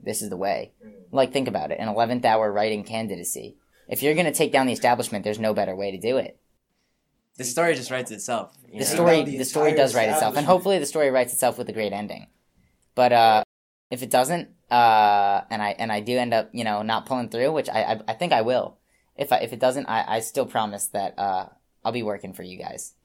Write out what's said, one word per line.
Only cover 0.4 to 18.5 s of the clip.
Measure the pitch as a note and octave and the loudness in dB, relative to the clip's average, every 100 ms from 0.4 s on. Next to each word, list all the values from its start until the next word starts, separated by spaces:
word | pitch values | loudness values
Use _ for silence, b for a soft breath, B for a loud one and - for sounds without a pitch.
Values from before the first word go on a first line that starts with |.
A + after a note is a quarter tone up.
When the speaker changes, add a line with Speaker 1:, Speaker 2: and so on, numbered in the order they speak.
| G2 D#2 - _ - | -4 -4 -8 _ -20
Speaker 2:
Mm. | - - | -20 -6
Speaker 1:
Like, | C3+ B3 | 0 0
think | C#3 C3 | 0 -2
about | F#2+ D2 | -4 -4
it. | - | -6
An | A2 | -4
eleventh | G#2+ A#2 B2 B2 | 0 0 2 2
hour | A2 G#2+ | 2 2
writing | G#2 A2 G#2+ | 0 -2 -2
candidacy. | G2+ A2+ A2 F2 F2 - A1+ - _ _ - | -6 -8 -6 -8 -8 -10 -12 -20 _ _ -10
If | - | -2
you're | C#3+ | 0
gonna | D#3 E3 | 2 0
take | C#3+ D3 | 0 2
down | C3+ C3 | 2 0
the | |
establishment, | A2 B2 A#2+ A#2 G#2 | 2 2 2 0 -4
there's | G2 G#2+ | -4 -2
no | A2 | -2
better | G#2 F#2+ F#2+ | 0 -2 -4
way | G2 | -6
to | F#2 | -4
do | A2 C3 | -2 -2
it. | F#2 - _ _ _ _ _ _ _ _ _ - | -2 -12 _ _ _ _ _ _ _ _ _ -12
Speaker 2:
The | |
story | B2 E3 E3+ C3+ | -6 0 0 0
just | B2 | -4
writes | B2+ B2 | -6 -8
itself, | G#2 - A2+ F#2 _ - | -10 -6 -6 -6 _ -16
you | A2+ | -6
Speaker 1:
The | C3+ | -2
Speaker 2:
know? | E3+ | 4
Speaker 1:
story, | E3+ D#3+ | 6 4
Speaker 3:
The | C#3 C3 | 2 -4
Speaker 1:
the | B2+ | -4
story | D3+ D3+ | 2 2
Speaker 3:
entire | - C3 | 4 4
Speaker 1:
does | A#2 | 4
write | |
itself. | A2 D#3 A2 D3 | 2 2 2 0
And | |
Speaker 3:
establishment. | D3 | 2
Speaker 1:
hopefully | F#3 F#3+ F#3 | 2 4 0
the | C#3+ | 0
story | D#3 C#3 | 0 2
writes | B2+ B2 | 2 0
itself | - B2 A2+ | 0 0 -2
with | A#2 | -8
a | |
great | G#2+ G#2 | -4 -4
ending. | G2 G#2 - - _ _ _ _ _ _ | -4 -8 -10 -16 _ _ _ _ _ _
But, | - B2 | 2 4
uh, | A#2+ A2+ G#2+ - _ _ _ - | 6 6 6 2 _ _ _ -12
if | B2 | -10
it | C3 | 0
doesn't, | B2+ C3 F3 - _ - | 2 2 -2 -6 _ 0
uh, | A#2+ A#2 A2 G#2 G#2 G2+ G2+ - | 4 6 8 6 6 2 0 -2
and | G#2+ | -4
I, | G#2 - | -4 -4
and | A2+ | -4
I | G#2 | -4
do | G#2+ B2 | -2 -2
end | A#2+ | 2
up, | A2+ G#2+ | 0 -2
you | B2 | -6
know, | A2 G#2 | -4 -2
not | G#2+ A2 - | -2 -2 -2
pulling | B2+ A2+ | -4 -4
through, | A2+ C3+ | -2 0
which | D#3 - | 0 -2
I, | A2 | -2
I, | - A2 - | 0 -2 -4
I | |
think | A#2 F3 | -4 0
I | B2+ | 2
will. | A2+ | 2